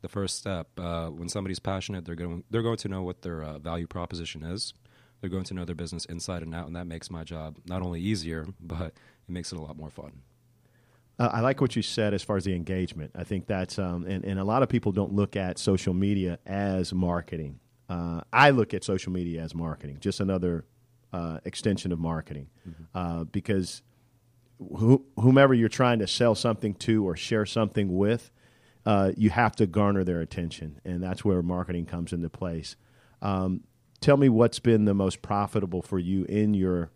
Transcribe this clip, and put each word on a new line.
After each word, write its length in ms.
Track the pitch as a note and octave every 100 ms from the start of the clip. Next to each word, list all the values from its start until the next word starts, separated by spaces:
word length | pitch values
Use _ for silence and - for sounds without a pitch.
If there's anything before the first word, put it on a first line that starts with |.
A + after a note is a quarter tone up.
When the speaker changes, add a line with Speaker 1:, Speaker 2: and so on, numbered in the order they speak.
Speaker 1:
the 60 | F#2+
first 300 | G#2 F#2+ -
step. 300 | - F#2 D#2 -
Uh, 300 | F2 E2+ E2
when 200 | D#2 F2
somebody's 300 | G#2 F#2+ F2+
passionate, 460 | - F#2+ - F#2+ E2+
they're 100 | E2+
going, 280 | F2 E2+ -
they're 120 | A2+
going 140 | A2+ A2+
to 100 | G2+
know 140 | F#2+
what 180 | F2+ F2+
their, 200 | F2+ E2
uh, 160 | D#2 D2
value 280 | D#2 E2 E2+
proposition 540 | F2+ F2 E2+ E2 D2+
is. 300 | D#2+ F#2+ C#3 - _ _ _ _
They're 100 | F#2+
going 140 | F#2+ F#2
to 80 |
know 120 | F#2 E2+
their 100 | E2
business 300 | E2+ E2+ -
inside 380 | E2+ - F2
and 120 | D#2+ E2
out, 120 | D2+
and 80 | E2+
that 100 | F2+
makes 240 | E2 -
my 120 | F2 D#2+
job 320 | E2 D#2+ D#2 -
not 160 | F#2
only 180 | F2+ E2+
easier, 460 | F#2 G#2+ D#2+ D#2+ D#2 G2
but 280 | E2+ E2 E2 - _ _ -
it 20 |
makes 200 | F2+ E2
it 60 | F2
a 40 |
lot 140 | D2+ D2+
more 120 | D2+
fun. 320 | - C#2+ C#2 _ _ _ _ _ _ _ _ _ -
Speaker 2:
Uh, 100 | A#2+
I 80 | A2+
like 180 | A#2+ C3+
what 140 | C3 A#2
you 60 |
said 320 | - - G#2+
as 100 | G2+
far 140 | - G2+
as 80 | F#2
the 100 | F2+
engagement. 560 | E2 F#2 F2+ - D2+ -
I 100 | E2+
think 220 | G2 -
that's, 300 | G2 F#2 -
um, 260 | F#2 F2 F2
and, 180 | F#2+
and 160 | - F#2+
a 60 | G2
lot 180 | A#2
of 60 | C3
people 220 | B2 G#2+
don't 200 | G2 G2
look 220 | G2+ G2+ G2+
at 240 | F#2 F2+
social 340 | - F#2+ -
media 460 | F2+ G2 G2+ F#2 E2+ -
as 480 | G2 G2+ F#2+ F2
marketing. 680 | F#2 F2+ F2 E2 E2 D2 C#2+ _ _ _
Uh, 320 | F2 E2+ E2+ -
I 200 | A#2+ D3
look 220 | C3+ G#2
at 120 | G2 -
social 260 | F#2 -
media 300 | F2+ F2 E2
as 100 | D#2+
marketing, 440 | E2 E2 D2+ D2 C#2+
just 220 | G2+ F#2+
another, 420 | F#2+ F#2+ F2 E2 - _ _ _ _
uh, 260 | F2+ E2+ D#2+
extension 480 | F2+ - A2 G2 F#2
of 80 | E2+
marketing, 480 | E2 E2 - D2 C#2 _ F#2
Speaker 1:
Mm-hmm. 160 | D#2+ D#2+ F#2
Speaker 2:
uh, 280 | F2 E2+ E2
because 560 | G#2 - G2 F2+ - _ _ _ _ _ _ _ _ F2+ D2+
who-, 260 | A2 C3+ - -
whomever 340 | A#2+ C3+ C#3
you're 140 | B2+ A2+
trying 300 | - B2+ A#2
to 80 | G2
sell 260 | - A#2+ G#2+
something 380 | A#2+ G#2+ A2 G2
to 300 | - A2 G2
or 80 | E2
share 280 | - A2+ G#2
something 500 | - G#2+ G#2+ G2+ F2+
with, 340 | G2+ A#2 - _ _ _ _ _ -
uh, 260 | G2+ F#2+ F2
you 120 | G#2+
have 260 | A2+ A2+ -
to 100 | G2+
garner 360 | F2+ G2+ G2
their 180 | F#2 E2+
attention, 580 | E2 - E2+ - D#2 D2 -
and 180 | F2+
that's 220 | F#2 F#2 G#2
where 160 | F2+
marketing 440 | F2 F2+ F2+ F2+ E2
comes 280 | F2 E2+
into 160 | F2 E2
place. 460 | - F#2 E2 E2 - _ _ _ _
Um, 420 | G2+ F#2+ F#2 F#2 - _ _ _
tell 160 | - C#3
me 120 | C#3
what's 300 | A2+ A#2+ -
been 260 | A#2+ A2 G#2
the 80 |
most 280 | G2 F#2+ -
profitable 600 | - G2+ G2+ A2 F#2+ F2+
for 180 | - F#2+
you 240 | F2 F#2+ F#2
in 280 | G#2 G#2+
your 380 | G2+ F#2 F2 E2